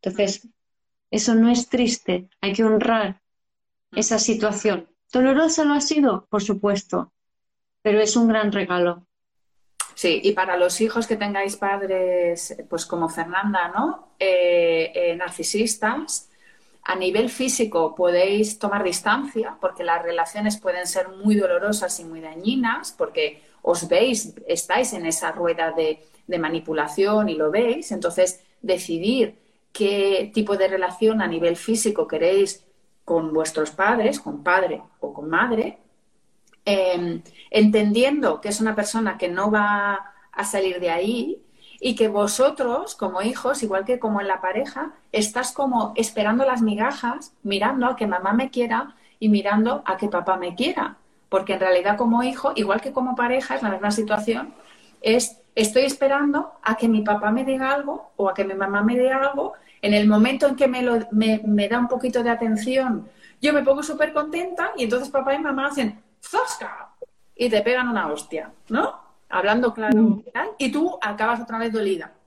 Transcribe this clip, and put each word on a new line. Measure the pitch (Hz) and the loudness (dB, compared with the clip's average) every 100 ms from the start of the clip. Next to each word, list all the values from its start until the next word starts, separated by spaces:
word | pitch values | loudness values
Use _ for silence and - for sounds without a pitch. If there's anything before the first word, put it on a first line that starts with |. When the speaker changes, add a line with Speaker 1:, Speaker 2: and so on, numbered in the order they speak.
Speaker 1:
Entonces, | - 190 196 - - _ _ _ _ _ _ | -6 -2 -2 -2 -12 _ _ _ _ _ _
eso | 226 240 | -2 2
no | 226 226 | 6 6
es | 247 - | 4 2
triste, | 247 240 - - 180 - _ | 0 0 0 -2 -4 -6 _
hay | 196 | -4
que | 202 | 2
honrar | 220 220 233 226 202 190 _ _ _ _ _ _ _ | 4 4 2 0 0 -6 _ _ _ _ _ _ _
esa | - - 220 | -4 0 0
situación. | - 214 208 202 220 185 - _ _ | 0 0 0 0 -2 -2 -6 _ _
¿Dolorosa | 254 262 269 320 320 | 2 4 4 4 2
lo | 294 | 2
ha | 294 | 2
sido? | 285 302 277 190 _ | 2 4 4 2 _
Por | 208 | -4
supuesto, | 202 190 208 196 - 175 - _ _ _ _ _ _ _ | -2 -2 0 -2 -2 -6 -6 _ _ _ _ _ _ _
pero | 214 208 | 0 2
es | 214 240 | 4 4
un | 233 | 4
gran | 220 208 | 4 2
regalo. | 202 185 180 175 175 _ _ _ _ _ _ _ _ - | -2 -2 0 0 -2 _ _ _ _ _ _ _ _ -12
Speaker 2:
Sí, | - 180 160 | -4 0 2
y | 196 | 2
para | 202 185 175 | 2 0 2
los | 175 180 | 2 2
hijos | 220 233 226 | 0 0 -2
que | 220 | -2
tengáis | 202 196 196 202 | -2 -2 -4 -2
padres, | 196 196 196 190 185 180 175 170 - - - | -2 -2 -2 0 2 2 0 -2 -8 -12 -8
pues | 165 - | -8 -6
como | 170 165 | -4 -4
Fernanda, | 165 165 185 202 196 170 | -4 -4 -2 0 0 -2
¿no? | 202 294 - - _ | -2 -2 -4 -14 _
Eh, | 190 180 175 175 170 165 160 | 2 4 4 4 4 2 0
eh, | - 175 170 | 0 -2 -2
narcisistas, | 180 - 165 208 226 - 214 269 320 - - _ _ _ _ _ | -6 -6 -4 -2 -2 -2 -2 -4 -6 -10 -10 _ _ _ _ _
a | - | -6
nivel | 185 185 196 240 | -2 0 0 -2
físico | - 254 - 220 175 160 | -2 -4 0 0 0 -2
podéis | - 180 175 190 208 214 - | 2 2 4 2 2 0 -2
tomar | 208 202 | -2 -2
distancia, | 190 175 208 240 285 226 233 - | -2 -2 0 0 -2 -4 -6 -4
porque | 185 - | -6 -4
las | 170 170 | -2 -2
relaciones | 170 170 165 208 214 208 | -2 -2 -4 -2 -4 -2
pueden | 190 180 180 | -4 -4 -4
ser | 190 185 | -4 -4
muy | 190 208 | -2 2
dolorosas | 208 190 175 202 208 185 - | 2 4 2 0 -2 -4 -6
y | |
muy | 165 160 | -10 -14
dañinas, | 160 160 202 262 240 247 - - | -14 -6 -2 0 0 -2 -8 -6
porque | 156 - 151 - _ _ | -4 -2 -4 -4 _ _
os | - 175 165 | -2 -2 2
veis, | 175 233 226 - - - | 2 4 0 -4 -14 -4
estáis | 165 - 180 254 | -4 0 0 0
en | 185 | -4
esa | 165 160 170 | -4 -4 -4
rueda | 160 170 165 165 | -2 -2 0 -2
de, | 160 160 156 _ _ - | 0 -2 -2 _ _ -6
de | 175 | -4
manipulación | 156 165 160 156 151 - 196 214 208 | -2 -4 -4 -4 -2 0 2 2 2
y | |
lo | 156 151 | 0 2
veis. | 196 240 269 - | 2 2 0 -4
Entonces, | 185 170 170 185 - _ _ | -4 -4 2 0 0 _ _
decidir | - 180 - 165 196 262 214 - _ _ _ | -2 -2 -2 -2 0 2 0 -2 _ _ _
qué | - 202 202 196 190 208 | -2 0 2 2 2 0
tipo | 220 208 196 | -2 0 2
de | 190 | 2
relación | 190 185 - 220 220 | 2 -2 2 2 2
a | 180 | 0
nivel | 165 170 170 | 0 0 0
físico | - 220 220 208 151 | -2 0 0 -2 -2
queréis | 160 165 196 196 - _ _ _ _ | 0 2 4 2 -2 _ _ _ _
con | - 170 160 | -2 0 0
vuestros | 156 156 - 151 | 0 -2 -2 -4
padres, | - 196 240 220 - | 0 2 4 2 0
con | - 143 | -8 -6
padre | 180 185 180 151 - _ | 2 2 2 -4 -12 _
o | 147 | -10
con | - 151 | -10 -2
madre, | 165 240 220 - - _ _ _ _ _ _ _ _ | 0 2 0 -2 -6 _ _ _ _ _ _ _ _
em, | - 196 185 175 175 170 - - - | -2 2 2 0 -2 -6 -10 -20 -2
entendiendo | 214 214 214 208 214 262 294 233 156 | 4 6 6 4 4 2 2 0 -2
que | 208 | -4
es | 208 | -2
una | 220 | -2
persona | 208 208 226 214 185 | -2 -2 -2 -2 -2
que | 175 | -4
no | 180 208 | -2 0
va | 214 208 208 202 196 - - _ | 2 2 0 0 -4 -8 -20 _
a | - | -8
salir | 196 202 190 180 | -4 -2 -2 -2
de | 180 | -2
ahí | 165 196 240 269 - _ _ - - | -2 -2 -2 -4 -8 _ _ -20 -6
y | 254 220 | -4 0
que | 220 | 0
vosotros, | 208 208 - 269 294 247 254 381 | 2 0 4 2 2 -2 -2 -4
como | - 196 175 | -6 -4 -2
hijos, | 214 262 247 269 | -4 -2 -4 -2
igual | 220 190 | -2 -2
que | 208 247 | 0 -2
como | 226 208 | 0 -2
en | 196 | -2
la | 185 | -2
pareja, | 185 202 277 269 311 - _ | -2 -4 -6 -6 -10 -12 _
estás | 220 208 247 254 | -2 -2 -2 -4
como | - 277 247 214 - | -2 0 0 -2 -2
esperando | 220 - 208 233 | -4 -2 0 2
las | 269 247 | 2 2
migajas, | 226 208 233 294 240 285 - _ | 0 2 -2 -2 -6 -6 -12 _
mirando | 202 196 214 269 247 | -4 0 0 0 0
a | 254 | 0
que | 214 | -2
mamá | 185 185 | -2 0
me | 220 262 | 0 0
quiera | 247 240 226 285 - _ _ | -2 0 -2 -4 -14 _ _
y | 220 | 2
mirando | 208 202 208 226 285 - | 2 4 2 2 0 -2
a | 185 | -2
que | 208 | -2
papá | 185 180 185 | -2 0 -2
me | 175 | -2
quiera. | 175 269 - - - _ _ _ | -2 -2 -2 -6 -8 _ _ _
Porque | 190 190 | -2 0
en | 190 | 0
realidad | 185 180 196 208 | 4 4 2 2
como | 240 233 | 2 2
hijo, | 254 262 277 - | 0 -2 -4 -2
igual | 208 214 | 0 0
que | 269 | -2
como | 262 254 247 | -4 -4 -2
pareja, | 240 254 269 262 | 0 0 -2 -4
es | |
la | 220 | -2
misma | 190 208 | -2 -2
situación, | 214 208 214 214 226 285 - - - - _ | -2 0 -2 -2 -4 -6 -16 -20 -20 -20 _
es | 214 233 240 - _ - | 2 2 0 -10 _ -2
estoy | 214 254 | 2 2
esperando | 277 - 277 277 294 285 - - | 2 2 2 2 2 0 -4 -6
a | - 220 | -4 0
que | 233 | 2
mi | 220 | 2
papá | 208 202 208 | 2 0 0
me | 233 | 0
diga | 262 262 262 | 0 -2 0
algo | 285 285 311 - - | -2 -2 -8 -12 -2
o | 196 | -2
a | |
que | 190 | 0
mi | 196 | -4
mamá | 196 196 202 | -2 -2 2
me | 214 247 | 2 4
diga | 254 262 | 2 2
algo. | 277 277 - - _ - | 0 -2 -6 -8 _ -6
En | 202 | 2
el | 208 208 | 4 6
momento | 214 233 269 285 | 6 4 4 2
en | 262 | 4
que | 277 | 2
me, | 254 | 2
lo, | 247 233 214 | 0 0 0
me, | 214 220 214 | 2 2 2
me | 214 208 202 | 2 2 2
da | 233 | 0
un | 240 | 0
poquito | 247 247 247 | 0 0 0
de | 233 | 0
atención, | 240 226 220 214 262 262 202 - - - _ | 0 0 -2 0 0 0 -2 -6 -20 -20 _
yo | 294 | 2
me | 294 | 2
pongo | 269 277 | 4 2
súper | 302 294 311 | 0 -2 -2
contenta | 302 302 330 359 359 349 - | 0 -4 -4 -6 -4 -6 -2
y | |
entonces | 233 247 269 | -2 -2 0
papá | 269 254 | -2 0
y | 285 | -2
mamá | 311 262 277 | -2 -2 -2
hacen | 285 226 - _ _ | -2 -4 -4 _ _
¡zasca! | - 392 508 - - - - _ - _ _ | -4 -2 -2 -6 -12 -14 -18 _ -20 _ _
Y | - 247 | -4 0
te | 214 | 2
pegan | 208 254 247 | 2 0 0
una | 214 165 | -2 -4
hostia, | 147 - 160 156 - - | -6 -8 -10 -10 -18 -6
¿no? | 226 440 - - _ _ | -2 -2 -6 -20 _ _
Hablando | 180 196 226 247 | -2 0 2 0
claro | 226 214 214 | -2 2 4
Speaker 1:
Mm. | 220 208 - | 4 2 -4
Speaker 2:
y | |
tal, | 233 392 - | -8 -8 -4
y | 269 | -2
tú | 277 339 359 | 0 -2 -2
acabas | 214 208 220 233 | -8 -4 -2 -2
otra | 226 226 | -6 -6
vez | 233 | -4
dolida. | 220 202 180 156 _ | -2 -2 -2 -6 _